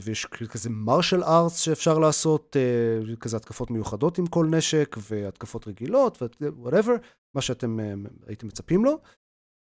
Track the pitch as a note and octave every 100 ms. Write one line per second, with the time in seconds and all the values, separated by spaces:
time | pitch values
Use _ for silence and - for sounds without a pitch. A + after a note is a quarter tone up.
0 | G2 G#2+ - - A2+ A#2 A#2 A2 G#2+ C#3
1 | E3+ F#3 D#3+ E3 E3+ E3+ - D#3 E3+ D#3
2 | D#3 D3 D#3+ D#3 - C#3 B2+ A#2+ A#2 A2+
3 | A2 A#2 A#2 G#2+ - - B2 A2+ G#2+ G#2
4 | C#3+ F3+ E3+ E3+ D#3+ E3 D#3 D#3 D3 -
5 | G2+ G#2+ G2+ - - A2+ - F#2+ B2+ B3
6 | C4 - A#2+ - D3 D#3 A#2+ D#3+ A3 A#3+
7 | - _ _ C#3 - B2 A#2+ A2+ G#2+ G2
8 | G2+ - - G#2+ A2+ - - F3 B3 D#4
9 | - _ _ _ _ _